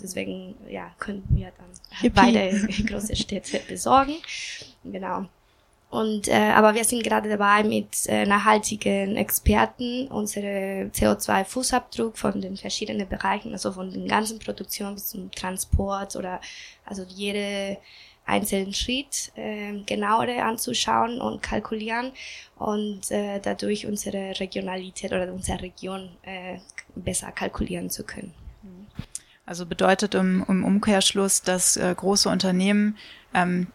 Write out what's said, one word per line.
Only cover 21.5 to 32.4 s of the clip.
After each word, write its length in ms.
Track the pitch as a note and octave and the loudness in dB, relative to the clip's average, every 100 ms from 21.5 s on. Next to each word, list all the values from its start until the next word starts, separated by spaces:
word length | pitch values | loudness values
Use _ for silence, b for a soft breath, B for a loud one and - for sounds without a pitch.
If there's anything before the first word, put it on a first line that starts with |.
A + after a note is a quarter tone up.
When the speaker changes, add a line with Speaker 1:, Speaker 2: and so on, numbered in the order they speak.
| A3 G#3 A3 G#3+ A3+ B3+ C4+ B B B _ | -4 -2 -6 -4 -4 -6 -10 B B B _
Speaker 1:
und, 540 | A3 G#3 G#3+ G3+ - | -2 0 -2 -6 -2
äh, 300 | G#3 G3+ G3+ | -2 -2 -2
dadurch 440 | G3+ G3 G3+ G#3 G#3+ | -2 -2 -2 -2 -2
unsere 520 | G#3 - G3 F#3+ F#3+ | -4 -4 -6 -6 -6
Regionalität 720 | F#3+ G3 F#3+ F#3 F#3 - F3+ | -6 -4 -6 -6 -8 -8 -4
oder 220 | F#3 F3+ | -2 -2
unsere 280 | F#3 - F3+ | -4 -4 -4
Region, 500 | F#3 - F#3 F#3+ F#3 F3 | -6 -10 -8 -8 -10 -16
äh, 360 | - F#3 F#3 F#3 - - - | -14 -12 -10 -12 -14 -20 -16
besser 380 | - F3+ F3+ - | -8 -4 -4 -6
kalkulieren 580 | - G3 - - F3+ F3+ | -6 -6 -4 -4 -4 -6
zu 140 | - | -8
können. 280 | - - G3 - - - G3+ F3+ G3+ - B B B B | -8 -12 -14 -16 -20 -18 -20 -20 -16 -14 B B B B
Speaker 2:
Also 220 | - F3 F3 | -12 -10 -8
bedeutet 480 | F3+ F#3 F#3+ G#3 | 2 4 4 2
im, 300 | F#3+ F#3+ F#3 F#3+ | 2 4 4 4
im 180 | F#3+ | 2
Umkehrschluss, 800 | - G3 G#3+ G3 - G3 G3 - | 4 4 6 4 4 2 2 2
dass, 340 | - F3+ - - | 2 2 2 4
äh, 160 | F#3 | 2
große 360 | F3+ F#3 G3+ G3+ | 2 2 4 4
Unternehmen, 680 | F#3 | 4